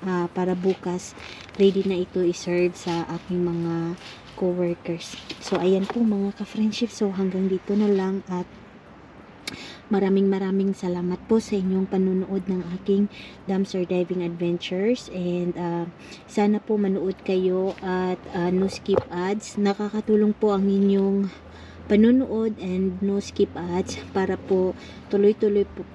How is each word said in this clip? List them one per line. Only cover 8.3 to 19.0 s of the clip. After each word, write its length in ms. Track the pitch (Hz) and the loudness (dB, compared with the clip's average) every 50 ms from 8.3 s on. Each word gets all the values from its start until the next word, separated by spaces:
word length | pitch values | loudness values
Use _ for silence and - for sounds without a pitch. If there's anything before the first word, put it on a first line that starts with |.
at 160 | 185 180 180 - - - - - - - - - - - - - - - - - - - - - - - - - - - - - | -6 -6 -6 -6 -10 -20 -20 -20 -20 -20 -20 -20 -20 -20 -20 -20 -20 -20 -20 -20 -20 -16 -16 -14 -14 -14 -16 -16 -18 -18 -6 -2
maraming 400 | 214 196 196 190 190 196 196 196 | 0 2 4 4 4 4 4 4
maraming 400 | 190 190 196 190 190 196 190 196 | 2 2 0 0 0 0 2 0
salamat 480 | 190 - - 180 180 180 175 180 180 175 - - | -2 -2 -2 -4 -2 -2 -2 -4 -4 -4 0 2
po 160 | 226 226 220 | 2 2 2
sa 160 | - - 202 | 2 -2 0
inyong 320 | 185 190 185 190 190 190 | 0 2 0 0 0 0
panunood 560 | - 190 190 185 190 190 190 - 196 196 185 - | 0 2 2 2 2 0 -2 -2 -4 -4 -2 -2
ng 160 | 185 185 175 170 175 190 | -4 -4 -4 -6 -8 -8
aking 320 | - - 196 196 208 202 - - - - - - - | -2 0 2 2 2 0 -2 -10 -18 -18 -18 -18 -6
dumpster 400 | - 196 190 196 190 - 190 180 | -2 0 0 0 -2 -2 -4 -2
diving 400 | 170 185 180 180 170 180 180 175 | 0 0 0 0 0 -2 -4 -4
adventures. 880 | 170 170 170 175 175 175 175 - - 185 180 196 220 247 247 - - | -4 -4 -2 -2 0 0 -2 -2 -4 -4 0 2 0 0 0 -2 -10
And, 400 | - 185 180 175 175 175 175 175 175 - | -8 -4 -4 -2 -2 -2 -2 -2 -4 -4
ah, 320 | 175 170 170 170 170 170 - - - - - - - - | -4 -2 -2 -2 -4 -6 -10 -16 -18 -18 -18 -20 -20 -6
sana 320 | - - 202 208 214 208 - | 0 2 4 4 4 2 0
po 160 | - 220 208 | -2 0 0
manood 400 | 202 190 190 196 - 190 190 - - - | 2 2 0 0 0 -2 -4 -4 -2 0
kayo 480 | 190 185 185 185 180 185 190 196 185 - - | 0 2 2 2 2 2 0 -2 -2 -4 -4
at, 340 | 190 185 185 185 185 185 - - - | -4 -2 -2 0 -2 -2 -4 -6 -8
ah, 180 | - 185 170 180 | -4 -2 0 2
no 220 | 180 185 190 190 | 2 2 2 0
skip 320 | - - - - 196 185 | -2 -6 -2 2 2 2